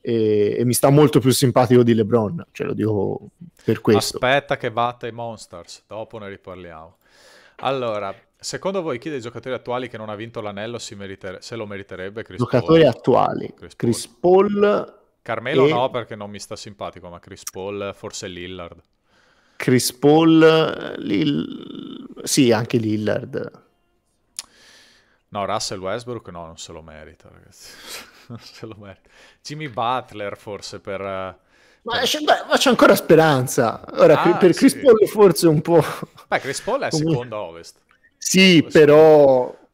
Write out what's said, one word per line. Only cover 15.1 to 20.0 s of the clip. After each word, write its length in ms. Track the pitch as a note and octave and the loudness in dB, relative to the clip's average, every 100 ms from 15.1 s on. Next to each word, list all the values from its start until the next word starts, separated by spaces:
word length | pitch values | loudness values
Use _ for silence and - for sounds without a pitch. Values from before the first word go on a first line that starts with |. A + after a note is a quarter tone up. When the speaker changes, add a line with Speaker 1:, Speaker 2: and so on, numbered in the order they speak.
| _ | _
Speaker 2:
Carmelo 460 | - A2+ A#2+ D3 C#3 | -10 -8 -2 2 2
Speaker 1:
e 20 | |
Speaker 2:
no, 220 | B2 C3 | 2 -2
perché 240 | B2+ A2 | -4 -10
non 160 | G#2+ G2+ | -14 -14
mi 80 | G2+ | -14
sta 160 | - | -14
simpatico, 520 | G#2+ A2+ G2+ F#2 F2+ F2 | -14 -16 -12 -12 -12 -20
ma 100 | E2+ | -20
Chris 240 | - F#2+ - | -20 -18 -14
Paul, 400 | F#2+ F#2+ G2+ G2 | -12 -10 -8 -10
forse 320 | F#2+ G#2+ - G#2 | -10 -16 -14 -14
Lillard. 540 | F2 F2 F#2 E2+ E2+ _ _ _ _ _ _ _ _ | -14 -14 -14 -16 -18 _ _ _ _ _ _ _ _
Speaker 1:
Chris 360 | - B2+ - | 0 0 0
Paul, 1000 | - | 0